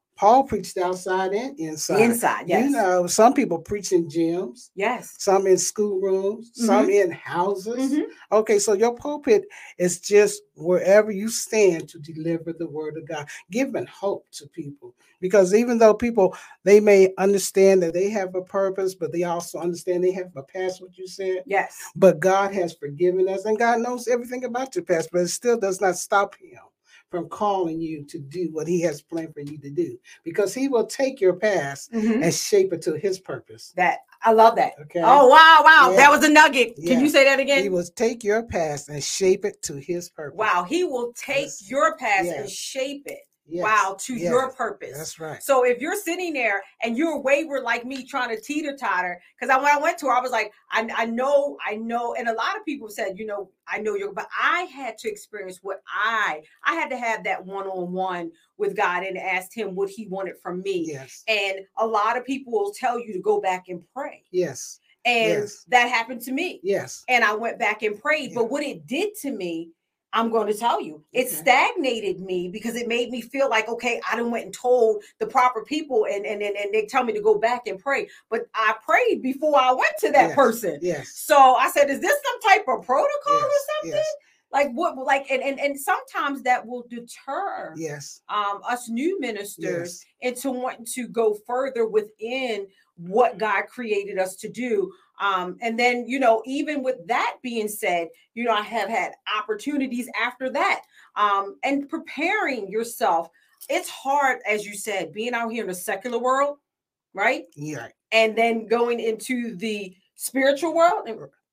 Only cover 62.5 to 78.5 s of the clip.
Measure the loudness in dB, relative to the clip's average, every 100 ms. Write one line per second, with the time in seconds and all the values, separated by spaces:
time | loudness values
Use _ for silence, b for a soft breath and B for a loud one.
62.5 | -4 -4 -4 -4 -4 -6 -4 -2 0 0
63.5 | -4 -6 -14 -14 -12 -12 -12 _ -2 -2
64.5 | -4 -14 -18 _ _ -2 2 2 0 -4
65.5 | -10 0 2 2 -2 -4 -8 -6 -4 -4
66.5 | -6 -4 -4 -4 -10 0 2 4 0 -4
67.5 | -4 -4 -2 -4 -4 -2 -2 -2 -4 -2
68.5 | -2 -6 -8 -8 -4 -4 -6 -10 -8 -8
69.5 | -8 -10 _ _ _ _ -2 0 0 0
70.5 | -2 -2 -2 -4 -14 _ -4 -4 -2 2
71.5 | 2 2 -2 -4 -4 -4 -6 -6 -6 -6
72.5 | -8 -8 -6 -4 -2 -2 -6 -6 -2 0
73.5 | 0 -2 -4 -4 -4 -4 -4 -2 -4 -8
74.5 | -4 2 4 4 2 B B -2 2 2
75.5 | 2 -4 -6 -2 0 0 -2 -6 -6 -4
76.5 | -4 -2 -2 0 0 0 0 2 2 2
77.5 | -2 -6 -8 -4 -4 -4 B B -6 -4